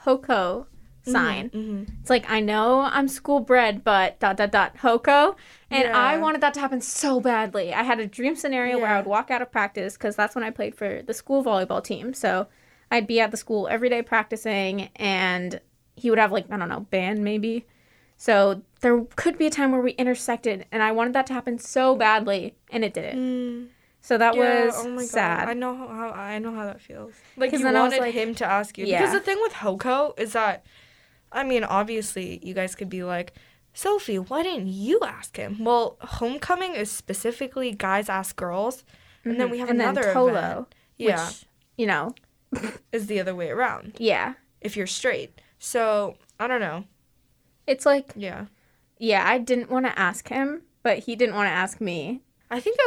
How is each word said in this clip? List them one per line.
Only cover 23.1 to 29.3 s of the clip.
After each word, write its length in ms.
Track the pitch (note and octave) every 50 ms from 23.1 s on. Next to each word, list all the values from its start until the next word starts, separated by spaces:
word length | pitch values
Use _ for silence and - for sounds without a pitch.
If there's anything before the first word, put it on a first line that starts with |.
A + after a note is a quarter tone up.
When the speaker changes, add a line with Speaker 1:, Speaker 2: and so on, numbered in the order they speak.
| - B3+
Speaker 2:
Mm. 500 | B3+ B3+ B3+ B3 B3 B3 A#3+ A#3+ B3 A#3+ _ _ _ _ _ _
Speaker 1:
So 160 | - - A#3+ G#3+
that 160 | A#3 A#3 A#3
Speaker 2:
Yeah, 320 | B3 B3 A#3+ A#3+ A#3+ A#3
Speaker 1:
was 80 | A#3 A#3
Speaker 2:
oh 140 | A#3 A#3 B3
my 60 | B3 B3
God. 80 | B3 A#3+
Speaker 1:
sad. 400 | - A#3 G3 E3+ - - - A3+
Speaker 2:
I 60 | A#3+
know 200 | B3 B3+ B3+ B3
how, 360 | C4 C4 A#3 A3 A3+ A#3 A3+
I 280 | G#3 F#3 G3 G3+ G#3+ G#3+
know 140 | A3 A3+ A3+
how 120 | G#3+ G#3
that 160 | G3+ G3 -
feels. 320 | - - - - G#3+ A3+ - _ _ _ _ B3+
Like, 120 | - -
Speaker 1:
'Cause 100 | D#4+ C4+
Speaker 2:
you 40 | C4
Speaker 1:
then 120 | C4 B3+
I 60 | C4+
was 100 | C4 B3+
Speaker 2:
wanted 100 | C4+ C4 B3
Speaker 1:
like, 80 | A#3+ A#3
Speaker 2:
him 200 | B3 A3+ A3+ A#3
to 100 | - A3+
ask 320 | F3+ G3 G3+ G#3 G#3 -
you. 80 | - -
Speaker 1:
yeah. 140 | - F3+ -
Speaker 2:
Because 160 | - - -
the 60 | G4
thing 180 | G4 G4